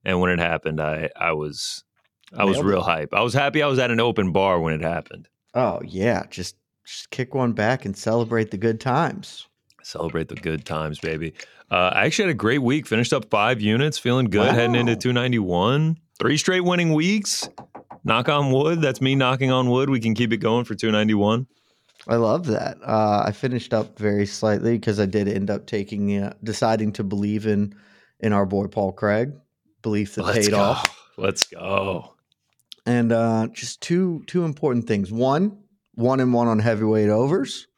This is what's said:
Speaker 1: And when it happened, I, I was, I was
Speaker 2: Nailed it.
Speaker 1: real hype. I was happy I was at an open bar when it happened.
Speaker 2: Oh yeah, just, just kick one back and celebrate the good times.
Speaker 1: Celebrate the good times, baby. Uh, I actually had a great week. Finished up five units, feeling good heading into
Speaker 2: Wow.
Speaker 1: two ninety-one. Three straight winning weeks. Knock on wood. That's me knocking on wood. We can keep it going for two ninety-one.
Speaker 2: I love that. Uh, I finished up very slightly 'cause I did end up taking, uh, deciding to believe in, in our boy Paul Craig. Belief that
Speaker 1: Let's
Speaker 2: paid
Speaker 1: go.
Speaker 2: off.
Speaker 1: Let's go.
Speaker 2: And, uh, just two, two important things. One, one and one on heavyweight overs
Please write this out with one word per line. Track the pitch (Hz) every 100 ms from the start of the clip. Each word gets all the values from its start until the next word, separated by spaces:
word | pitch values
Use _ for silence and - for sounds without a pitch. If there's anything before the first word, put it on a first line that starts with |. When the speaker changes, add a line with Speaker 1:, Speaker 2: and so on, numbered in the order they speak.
Speaker 1:
And | - 90
when | 90
it | 87
happened, | 85 80 78 78
I, | 78 78 80 -
I | 85
was, | 78 76 71 - - _ _ _ _ _ -
I |
was | 101 87
Speaker 2:
Nailed | 92
it. |
Speaker 1:
real | 95
hype. | 85 80 76
I | -
was | 120
happy | 123 139 151
I | 147
was | 131
at | 123
an | 113
open | 120 110 95
bar | 90 98 90
when | 80
it | 78
happened. | 82 82 - - - _ _
Speaker 2:
Oh | 123 117 85
yeah, | - 87 104 90 -
just, | - 90 - _ _
just | - - -
kick | - 120
one | 135 123
back | 110 107 131 101
and | 95
celebrate | - 113 113 117 110
the | 98
good | 117 110
times. | 131 131 156 - - - - _ _ _
Speaker 1:
Celebrate | - 80 80 82 76
the | 67
good | 80 78 -
times, | 78 78 76
baby. | 82 80 80 - - - _
Uh, | 92 90
I | -
actually | 120 - 190
had |
a |
great | 120 104 143
week. | 123 151 -
Finished | 113 120
up | 143 -
five | 107 107 117
units, | 104 113 151 147
feeling | 123 127 120
good | 101 101
heading | 120 117 120
into | 120
Speaker 2:
Wow. | 110
Speaker 1:
two | 127
ninety-one. | 123 127 120 92 87 104 139 160 160 _ _
Three | 117 147
straight | - 185
winning | 180 175 170
weeks. | 156 175 214 202 - - - - - - -
Knock | - 113 127
on | 147 139
wood. | 131 151 170
That's | 147 127
me | 131
knocking | 139 127 131 131
on | 131 123
wood. | 127 139
We | 131
can | 113
keep | 110 120
it | 110
going | 110 117
for | 120
two | 107 113
ninety-one. | 107 107 104 101 113 131 _ _ _ _ _ -
Speaker 2:
I | 117
love | 113 147 170
that. | 107 - -
Uh, | - 110 107 104 -
I |
finished | 104 131 123 -
up | 113 110 -
very | 107 101
slightly | 101 - 110 104 113 117
'cause | 113 104
I | 98
did | 104 101
end | 98 98
up | 101 -
taking, | 107 101 104 101 101
uh, | 101 -
deciding | 110 104 117 113 107
to | 101
believe | 101 101 104 107 107
in, | 104 104 - _ _ _ _
in | 110
our | 101 95
boy | 98 101
Paul | - 98
Craig. | 95 107 107 135 143 _ _ _ _
Belief | 113 104 101
that | -
Speaker 1:
Let's | 98 113 104
Speaker 2:
paid |
Speaker 1:
go. | 104
Speaker 2:
off. | 101 131 - - - -
Speaker 1:
Let's | 98 -
go. | - 85 95 98 98 90 - _ _ _ _ _ _ - -
Speaker 2:
And, | 120 117
uh, | 113 113 113 110
just | - - -
two, | - 175 185 165 -
two | 180
important | 170 143 151 123 117
things. | 104 92
One, | 113 131 143 208 202 _ _ _
one | - 120 135
and | 127
one | 120 120
on | 110
heavyweight | 113 107 107 107 107
overs | 107 135 185 254 - -